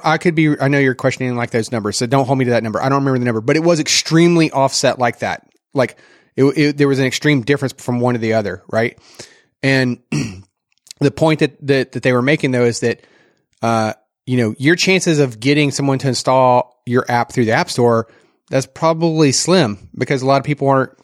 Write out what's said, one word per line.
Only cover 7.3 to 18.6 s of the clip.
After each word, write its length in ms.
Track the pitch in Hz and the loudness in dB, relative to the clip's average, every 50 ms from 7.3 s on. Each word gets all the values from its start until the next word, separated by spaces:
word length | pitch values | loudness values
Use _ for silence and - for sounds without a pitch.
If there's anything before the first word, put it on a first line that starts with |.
| 147 131 | 0 0
difference 320 | 107 - 143 - 139 123 - - - | 0 -2 -2 -2 -2 -6 -8 -8 -6
from 160 | - 123 120 | -4 -2 0
one 140 | 120 123 120 | 0 0 -2
to 60 | 113 | -2
the 140 | 113 110 113 | -2 0 0
other, 280 | 113 101 95 90 92 _ | 0 -2 -4 -8 -10 _
right? 280 | - 110 110 117 - - _ _ _ - - - _ _ _ _ _ _ - - | -4 -2 -2 -2 -2 -4 _ _ _ -20 -20 -20 _ _ _ _ _ _ -4 0
And 400 | 135 135 131 131 123 120 - _ | 0 2 2 0 -2 -4 -6 _
<clears throat> 960 | - - 147 127 107 92 95 95 _ _ _ _ _ _ _ _ - - - | -6 -6 -6 -6 -6 -12 -16 -20 _ _ _ _ _ _ _ _ -20 -8 -2
the 100 | 143 139 | -2 -2
point 300 | - - 160 160 156 - | 0 0 0 0 2 0
that, 260 | 160 135 _ _ 143 | -2 -4 _ _ -2
that, 280 | 135 139 135 123 - - | -2 0 0 0 -4 -8
that 100 | 123 - | -2 0
they 100 | 131 123 | 0 0
were 80 | 123 | 2
making, 300 | 123 139 156 147 - 135 | 2 0 0 0 0 -2
though, 140 | 127 123 123 | 0 2 0
is 160 | 120 113 - | 0 0 0
that, 200 | 127 117 110 - _ _ _ _ _ _ _ _ _ _ _ - 110 | -2 -4 -4 -4 _ _ _ _ _ _ _ _ _ _ _ -6 -4
uh, 300 | 117 117 113 110 107 - _ _ _ _ _ - | -2 -2 0 -2 -4 -6 _ _ _ _ _ -6
you 120 | 127 127 | -4 0
know, 160 | 123 117 107 - - | 0 0 -2 -2 -2
your 160 | 131 151 180 | 0 0 0
chances 420 | 170 - 190 190 180 - 175 160 | 2 2 0 0 2 2 0 2
of 220 | 147 143 127 110 107 | 2 0 0 -2 -4
getting 320 | 113 139 147 151 147 139 | 0 0 2 2 2 0
someone 260 | - - 139 139 135 | -2 -2 -2 -2 -2
to 100 | 131 - | 0 -2
install 760 | 135 120 - - 135 131 131 127 127 123 123 - _ _ _ - | -2 -4 -2 0 0 2 4 4 4 4 2 0 _ _ _ -8
your 180 | 123 120 123 - - | -2 -2 -2 0 0
app 220 | 120 120 117 - | 0 0 0 -2
through 140 | - 135 117 | -2 -2 0
the 60 | 107 | 2
App 160 | 117 143 180 | 2 0 -2
Store, 400 | - - 127 120 120 117 113 110 _ _ _ _ _ _ _ _ - | -2 0 2 2 2 2 2 -2 _ _ _ _ _ _ _ _ -4
that's 160 | 135 135 | -4 -4